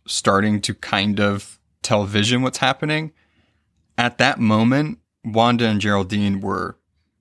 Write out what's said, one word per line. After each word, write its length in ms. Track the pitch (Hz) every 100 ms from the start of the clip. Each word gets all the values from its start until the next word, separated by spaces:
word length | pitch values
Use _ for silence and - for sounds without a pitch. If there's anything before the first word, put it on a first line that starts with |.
| -
starting 540 | - - 98 107 104
to 120 | -
kind 460 | 101 - 104 101 101
of 400 | 104 101 - - _ _
tell 240 | - 107 101
Vision 360 | 104 107 123
what's 180 | 127 -
happening. 520 | 131 135 156 151 156 _ _ _ _ _ _ _ _ -
At 200 | 120 -
that 220 | 123 135
moment, 600 | 113 107 113 135 151 - _ _
Wanda 440 | 113 107 117 120 117
and 140 | 107
Geraldine 600 | 104 101 95 104 101 98
were 360 | 98 95 90 - _ _ _ _